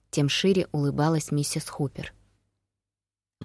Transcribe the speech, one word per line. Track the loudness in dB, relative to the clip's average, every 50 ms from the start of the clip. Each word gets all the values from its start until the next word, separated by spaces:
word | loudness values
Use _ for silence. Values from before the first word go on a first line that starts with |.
| _ _
тем | 0 0 2 2
шире | 2 2 2 4 4 2 2 0
улыбалась | -2 -2 0 0 0 2 2 2 2 0 0 -2
миссис | -2 -2 -2 -2 -4 -6 -6 -6
Хупер. | -6 -4 -4 -4 -6 -8 -14 -14 -16 _ _ _ _ _ _ _ _ _ _ _ _ _ _ _ _ _ _ _ _ _ _ _ _ -6